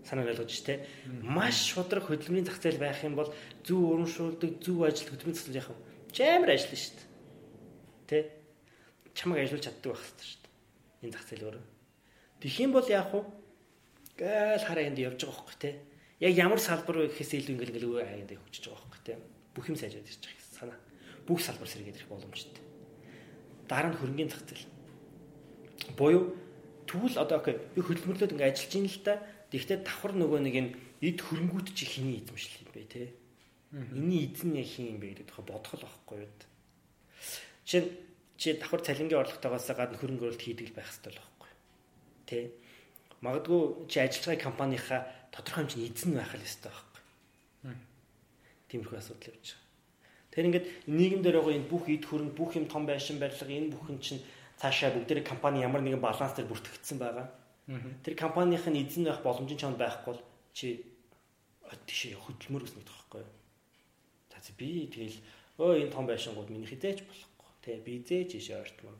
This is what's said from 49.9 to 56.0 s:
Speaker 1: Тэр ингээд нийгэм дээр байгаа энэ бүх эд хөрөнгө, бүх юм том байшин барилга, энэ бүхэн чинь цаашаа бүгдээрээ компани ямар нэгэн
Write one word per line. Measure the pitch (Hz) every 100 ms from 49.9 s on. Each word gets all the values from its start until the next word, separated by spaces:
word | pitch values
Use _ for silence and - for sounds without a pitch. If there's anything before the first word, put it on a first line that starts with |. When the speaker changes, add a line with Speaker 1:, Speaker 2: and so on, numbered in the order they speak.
| _ - - _ -
Speaker 1:
Тэр | 175
ингээд | 180 175 - -
нийгэм | 156 185 196
дээр | 180 165
байгаа | 151 147
энэ | 135
бүх | 175 151
эд | 151
хөрөнгө, | - 151 147 135
бүх | 165 165
юм | 151
том | 151
байшин | 147 139 139 147
барилга, | 139 135 135
энэ | 143 156
бүхэн | 131 156 135
чинь | - 135 - - - -
цаашаа | 139 - 139
бүгдээрээ | 117 - 151
компани | - 135 143 139
ямар | 127 139 135
нэгэн | 131